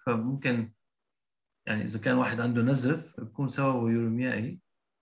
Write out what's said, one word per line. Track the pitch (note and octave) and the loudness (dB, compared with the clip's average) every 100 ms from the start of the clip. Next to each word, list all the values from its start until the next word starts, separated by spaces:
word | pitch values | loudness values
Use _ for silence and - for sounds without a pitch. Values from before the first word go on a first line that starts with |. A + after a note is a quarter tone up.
| - | -2
فممكن | A2+ A#2 C3+ C#3 A#2+ A2+ - _ _ _ _ _ _ _ _ - | -2 -2 -2 0 0 -2 -8 _ _ _ _ _ _ _ _ -6
يعني | G#2+ | -4
إذا | A2 G#2+ | -4 -4
كان | C3 | 0
واحد | B2+ A#2 G#2+ | 2 2 0
عنده | A#2+ A#2+ | 0 2
نزف | A#2 C3+ B2 D#3+ - - | 4 2 2 0 -4 -12
بيكون | A2+ - C#3 | -12 -4 -4
سببه | B2+ C3+ B2+ A#2 | 0 0 2 2
يوريميائي، | A#2 A#2 A2+ B2+ A2+ A#2+ F#3 - _ _ _ | 2 2 0 0 -2 -4 -6 -14 _ _ _